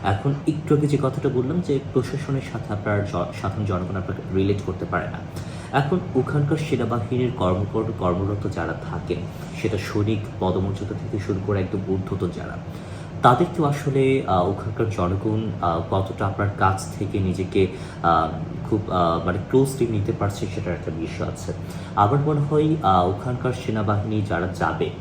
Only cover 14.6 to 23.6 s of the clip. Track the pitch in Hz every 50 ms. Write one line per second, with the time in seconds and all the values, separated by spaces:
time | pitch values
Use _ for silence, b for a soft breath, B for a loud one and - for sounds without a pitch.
14.6 | - 104 - - 117 104 - - 90 90 95 98 - 110 107 110 113 107 - -
15.6 | 98 90 85 92 85 - - 95 95 - - - 104 98 - - 104 101 - -
16.6 | 101 95 95 - - - - - 104 95 - 104 95 92 87 98 92 87 - 98
17.6 | 95 90 B B B B B B - 85 85 80 80 80 82 78 - - - -
18.6 | - - 110 104 98 - 90 90 87 82 82 82 82 90 90 101 - - - 131
19.6 | 135 139 - - 120 113 110 104 101 110 110 - 104 101 - - 113 101 - 104
20.6 | 92 92 87 80 - - 78 80 82 - - - 85 80 - - - - 170 -
21.6 | B B B B B B B - 104 104 135 143 143 156 151 147 143 - 151 151
22.6 | 156 156 160 156 - - 95 90 90 90 101 - - 127 123 123 - 131 120 -